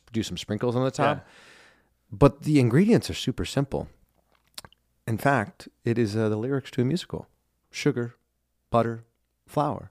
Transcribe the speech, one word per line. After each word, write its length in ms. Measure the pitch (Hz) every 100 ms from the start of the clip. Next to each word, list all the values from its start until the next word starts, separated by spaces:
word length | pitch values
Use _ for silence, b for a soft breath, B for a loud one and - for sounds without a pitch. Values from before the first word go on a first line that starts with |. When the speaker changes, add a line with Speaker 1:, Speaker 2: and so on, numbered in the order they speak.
| _
Speaker 1:
do 100 | 113
some 140 | 101 87
sprinkles 400 | - 104 123 120
on 80 |
the 80 | 131
top. 280 | 131 139 143
Speaker 2:
Yeah. 40 | - b b b b b b b _
Speaker 1:
But 300 | 101 143 139
the 160 | 143 147
ingredients 500 | 123 123 208 196 -
are 40 | 87
super 300 | - - 85
simple. 420 | - 139 69 - - _ _ _ _ _ - - _ _ _ -
In 100 | 110
fact, 500 | 139 139 101 - - -
it 140 | - 117
is, 180 | 113 107
uh, 140 | 110
the 80 | 107
lyrics 320 | 123 139 -
to 100 | -
a 40 | 123
musical. 420 | 165 - - - _ _ _ _
Sugar, 440 | - 147 120 120 - _ _ _ _ _
butter, 360 | 117 113 113 - _ _ _ _
flour. 420 | - 147 104 -